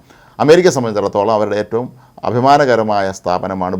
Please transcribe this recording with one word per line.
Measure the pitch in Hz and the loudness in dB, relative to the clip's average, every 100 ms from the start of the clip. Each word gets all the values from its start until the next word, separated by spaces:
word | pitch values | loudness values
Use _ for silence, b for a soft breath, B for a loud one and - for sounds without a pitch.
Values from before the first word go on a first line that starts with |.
| b b b b | b b b b
അമേരിക്കയെ | 131 170 175 139 | 4 4 4 0
സംബന്ധിച്ചിടത്തോളം | 117 104 98 104 101 110 | -4 -2 -2 -2 0 0
അവരുടെ | 107 104 | 0 -4
ഏറ്റവും | 104 113 123 - b b - | -4 -6 -6 -14 b b -4
അഭിമാനകരമായ | 113 131 147 139 113 107 101 95 92 | 0 2 4 4 2 0 -2 -2 -6
സ്ഥാപനമാണ് | 90 90 92 95 90 | -4 -4 -4 -6 -6